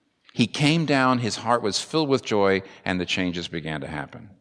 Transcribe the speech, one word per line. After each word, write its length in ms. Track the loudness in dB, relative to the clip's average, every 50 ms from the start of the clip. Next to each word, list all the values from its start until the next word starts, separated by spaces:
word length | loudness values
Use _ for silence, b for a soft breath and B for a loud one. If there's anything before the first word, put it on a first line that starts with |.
| _ _ _ _ _ _ -2
He 140 | 0 0 0
came 380 | 0 2 2 2 4 2 2
down, 340 | 2 2 2 4 4 2 2
his 180 | 0 -2 -4 -4
heart 240 | 0 0 0 2
was 180 | 2 0 -2 -4
filled 300 | -4 -2 -2 -2 0 2
with 140 | 0 0 0
joy, 380 | 0 2 4 4 4 4 2 0 B B B B
and 140 | B -2 -2
the 60 | -2
changes 420 | -2 -2 -2 -2 -2 -2 -4 -6 -6
began 340 | -8 -8 -6 -6 -8 -8
to 60 | -8 -8
happen. 420 | -8 -8 -10 -10 -14 -18 -20 -20 -20 _